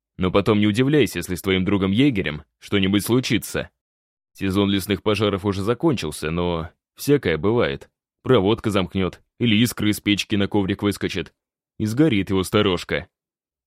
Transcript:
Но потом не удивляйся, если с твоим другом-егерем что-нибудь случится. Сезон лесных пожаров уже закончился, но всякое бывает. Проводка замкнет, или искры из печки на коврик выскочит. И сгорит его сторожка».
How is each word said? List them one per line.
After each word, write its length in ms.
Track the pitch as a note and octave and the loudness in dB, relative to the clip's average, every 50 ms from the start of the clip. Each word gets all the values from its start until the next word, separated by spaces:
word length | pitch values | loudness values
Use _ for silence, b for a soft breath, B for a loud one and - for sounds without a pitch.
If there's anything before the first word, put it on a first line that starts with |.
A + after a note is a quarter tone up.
| _ _ _ | _ _ _
Но 140 | - F2+ F#2 | -4 -2 2
потом 280 | F2 G2+ F#2+ A#2 G#2+ G#2 | 2 2 4 4 2 2
не 80 | G#2 | 2
удивляйся, 520 | G#2+ G#2 A2+ B2+ C#3 D3+ D3+ A#2 F#2 - F2 | 2 2 2 2 2 4 2 2 2 -2 -6
если 160 | E2+ - F#2 | -6 -6 -6
с 60 | E2 | -4
твоим 240 | - F#2+ F#2+ F#2 F#2 | 0 0 0 2 2
другом-егерем 800 | F#2+ G2+ G2 F#2+ F#2+ G2 A2+ C3+ D3 B2 F#2+ E2 D2+ D2 D2+ - _ _ _ | 0 0 0 2 2 2 2 2 2 2 0 -2 -4 -6 -8 -12 _ _ _
что-нибудь 440 | - - G#2 G2+ F#2+ F#2+ G2+ G#2 F2+ | -8 -2 -2 0 2 2 2 0 2
случится. 680 | - A#2 C3 B2+ - B2 F#2 - - - D#2+ - - _ _ _ _ _ _ _ _ _ _ _ _ _ | 2 0 0 0 0 -2 -2 -4 -4 -6 -8 -8 -8 _ _ _ _ _ _ _ _ _ _ _ _ _
Сезон 360 | - G2 G2 F#2 G2+ G2+ G2 | -6 -4 -2 0 2 2 2
лесных 340 | G2+ G2 F2+ - G2+ F#2 - | 0 -2 -2 -2 -4 -2 -2
пожаров 420 | G#2+ G#2 G2 A2 G#2 G2 F#2 F#2 | -2 0 0 0 0 -2 -2 -2
уже 160 | G#2 F#2+ G2 | -2 -2 -2
закончился, 680 | F#2+ G#2+ A#2+ - - E3+ C3+ F#2+ - D2+ D2 - - D#2 | -2 -4 -2 0 0 0 0 -2 -4 -6 -8 -6 -6 -4
но 380 | D#2+ F2 F2 F2 F2 E2 D#2+ E2 - _ _ _ _ | -2 -2 -2 -2 -2 -4 -6 -8 -14 _ _ _ _
всякое 420 | - - C3+ D3 C3+ - F#2 E2 | -6 0 0 2 2 2 0 -2
бывает. 520 | D#2 D2+ G2+ A#2 A#2+ F#2+ D2 C#2 C#2+ - _ _ _ _ _ _ _ - | 0 0 0 0 0 0 -2 -4 -6 -12 _ _ _ _ _ _ _ 0
Проводка 460 | - C3 A2 F#2 G2+ A2+ A2+ - A2 | 2 2 4 4 2 0 0 0 -2
замкнет, 520 | G2 G2+ F#2 E2+ - G2 F#2 E2+ - - _ _ _ - | 0 0 -2 -2 -2 -4 -4 -4 -6 -10 _ _ _ -4
или 160 | A#2+ A#2+ G#2 | 0 2 2
искры 340 | G#2 A#2+ A2+ - - G#2+ G#2+ | 2 2 2 0 -2 0 0
из 100 | G2+ - | 0 0
печки 360 | - G#2 G#2 F#2+ - - A2 | 0 0 0 0 -2 -2 -2
на 120 | G2+ G2 | -2 0
коврик 360 | F#2 - G#2 G2 F#2 G2+ - G#2 | 0 0 0 0 0 -2 -2 -2
выскочит. 500 | G2+ F#2+ - - F2+ - F#2 D#2+ - _ _ _ _ _ _ _ _ _ | -2 -2 -2 -4 -6 -4 -6 -8 -10 _ _ _ _ _ _ _ _ _
И 80 | - A2 | -6 -4
сгорит 440 | G#2+ A2+ B2 D#3 D#3+ A#2 G2 F#2 - | -2 2 2 2 4 4 2 0 0
его 140 | G2 F#2+ F#2 | 0 -2 0
сторожка». 680 | - - G#2 G#2+ G2+ F2+ F2 - - E2+ D2 - - _ _ _ _ _ _ _ _ _ _ _ | 0 2 2 2 2 0 -2 -4 -4 -6 -6 -6 -8 _ _ _ _ _ _ _ _ _ _ _